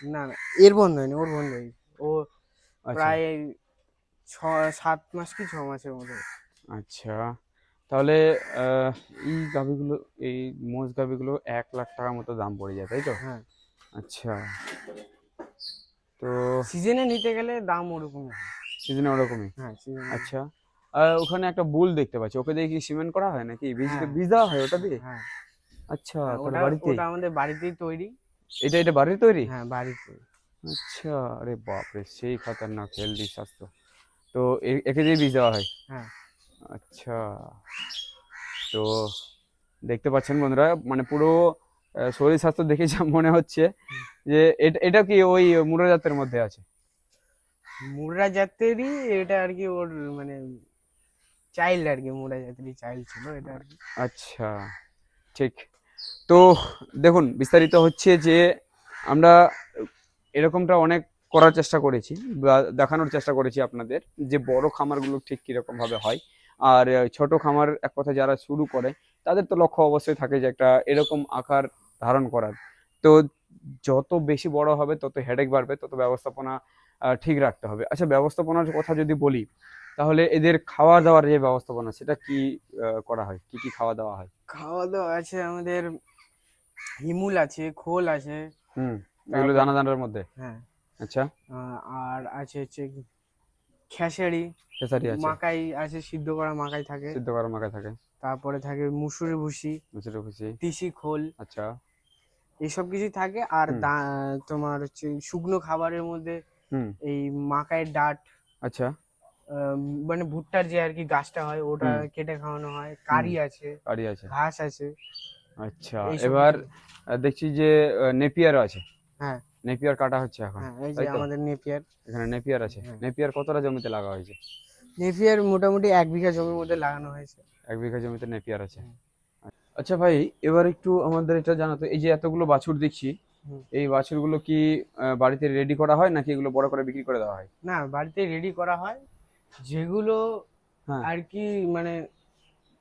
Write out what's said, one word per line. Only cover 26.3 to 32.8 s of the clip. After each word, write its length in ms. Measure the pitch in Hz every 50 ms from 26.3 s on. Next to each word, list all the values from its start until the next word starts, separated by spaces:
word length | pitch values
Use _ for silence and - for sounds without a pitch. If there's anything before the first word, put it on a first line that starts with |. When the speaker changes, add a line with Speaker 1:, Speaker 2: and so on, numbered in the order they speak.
| 123
Speaker 2:
তাহলে 120 | 127 139 147
Speaker 1:
ওটা, 140 | 131 165 180
Speaker 2:
বাড়িতেই? 300 | 143 151 156 160 165 139
Speaker 1:
ওটা 140 | - 170
আমাদের 240 | 165 170 175 180 175
বাড়িতেই 420 | 165 151 139 147 151 156 165 175 175
তৈরি। 440 | - 175 165 165 165 180 208 247 _ _ _ _ _ _ _ - - -
Speaker 2:
এটা, 160 | 147 147 170
এটা 140 | 170 170 160
বাড়ির 260 | 143 139 156 190 190
তৈরি? 280 | - 226 180 165 123
Speaker 1:
হ্যাঁ, 180 | 107 127 127 120
বাড়ির 300 | 120 127 123 123 127 127 - - -
তৈরি। 120 | - - 120 _ _ _ _ _ _ _ - 160
Speaker 2:
আচ্ছা, 560 | 156 - - - - - - 160 151 139 131 120 117 120
আরে 160 | 120 120 120
বাপরে, 480 | 110 110 - 98 98 104 - - 104 101 -
সেই 280 | - - - 123 123
খতরনাক 540 | 113 - 120 113 - 113 107 107 107